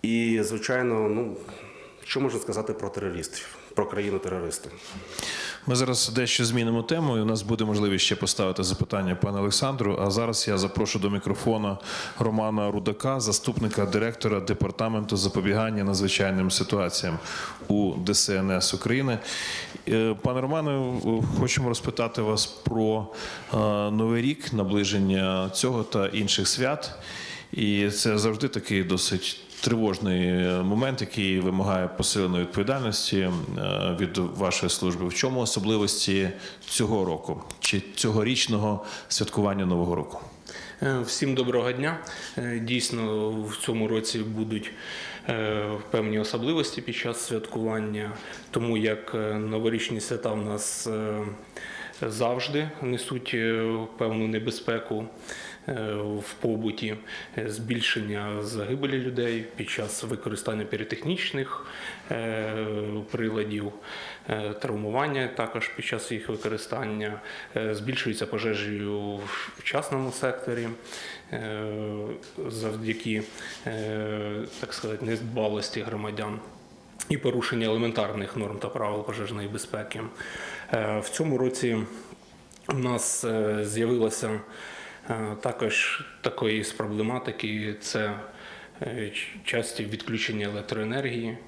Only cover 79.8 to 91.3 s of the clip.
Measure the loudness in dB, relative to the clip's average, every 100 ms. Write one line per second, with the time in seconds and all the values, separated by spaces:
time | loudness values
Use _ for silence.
79.8 | -6 -8 -8 -10 -10 -10 -10 -10 -2 0
80.8 | 2 0 -2 0 2 4 2 2 0 0
81.8 | -2 -8 -14 -18 -20 -20 -20 -12 -4 0
82.8 | 0 0 0 0 0 2 2 0 0 0
83.8 | 2 4 2 2 -2 -4 -6 -14 -14 -14
84.8 | -14 -16 -6 -4 -2 -2 -4 0 0 2
85.8 | 0 -2 -8 -4 -2 0 2 2 -2 -4
86.8 | -2 0 0 0 -4 -4 -4 -2 -4 -6
87.8 | -4 -2 -2 -4 -10 -16 -16 -16 -18 -8
88.8 | -6 -4 -6 -6 -8 -8 -2 0 0 -4
89.8 | -6 -6 -4 -2 -2 -2 -2 -4 -4 -2
90.8 | -2 -2 -2 -2 -4